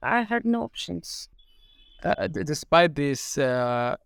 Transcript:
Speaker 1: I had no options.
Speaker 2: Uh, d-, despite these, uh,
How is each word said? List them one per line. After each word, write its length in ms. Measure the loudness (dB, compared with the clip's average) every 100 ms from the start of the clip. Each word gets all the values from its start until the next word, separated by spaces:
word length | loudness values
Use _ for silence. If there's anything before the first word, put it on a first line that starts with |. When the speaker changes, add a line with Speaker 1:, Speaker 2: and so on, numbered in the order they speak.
Speaker 1:
I 200 | 0 0
had 220 | 2 0
no 180 | 2 0
options. 680 | 0 -8 -8 -8 -8 -14 -14 -20 -20 -20 _ _ -20 -8
Speaker 2:
Uh, 240 | -2 0 -2
d-, 160 | -2
despite 500 | -4 -4 4 6 6
these, 440 | 4 -2 -2 -4 -2
uh, 580 | 0 0 0 0 -2 -4